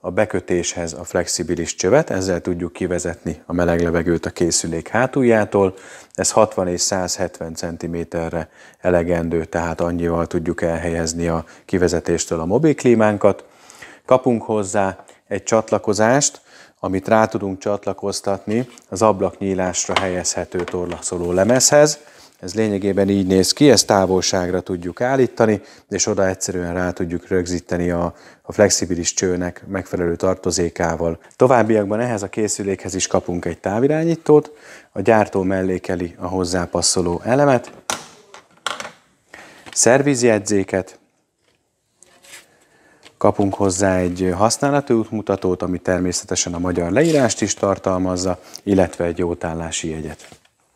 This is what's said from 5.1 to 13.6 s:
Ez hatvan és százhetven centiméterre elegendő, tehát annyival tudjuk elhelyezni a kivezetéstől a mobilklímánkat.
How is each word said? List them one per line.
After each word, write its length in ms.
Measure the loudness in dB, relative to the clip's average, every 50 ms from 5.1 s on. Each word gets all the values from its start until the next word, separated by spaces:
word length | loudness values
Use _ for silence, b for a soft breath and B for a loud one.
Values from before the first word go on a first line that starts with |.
| 0 2 4 4 4 4 2 2 2 2 2 2 B B B B B B B B -6
Ez 160 | -4 -4 0
hatvan 380 | 2 4 2 2 2 -2 -2 -2
és 120 | -2 -2
százhetven 720 | -2 -2 -2 -2 -2 -4 -4 -4 -6 -6 -6 -8 -12 -12 -10
centiméterre 960 | -10 -10 -10 -8 -8 -8 -6 -6 -6 -6 -6 -6 -6 -4 -4 -6 -6 -8 B B B B B B B
elegendő, 640 | 0 2 2 4 4 2 0 0 0 0 -2 -2 -2
tehát 360 | -2 -4 -2 -2 -2 -2 -2
annyival 460 | -2 -2 -2 -2 -2 0 0 -2 -2
tudjuk 360 | -2 -2 -4 -2 -4 -4 -2
elhelyezni 680 | -2 -2 -2 -2 -2 -2 -2 -2 -2 -4 -4 -2 -2 -2
a 160 | -2 -2 -4 B B B B
kivezetéstől 760 | -2 0 2 2 2 0 0 -2 0 -2 -2 -2 -4 -4 -4
a 60 | -2
mobilklímánkat. 960 | 0 2 2 4 2 2 2 4 4 4 6 4 2 2 4 2 2 2 0 B B B B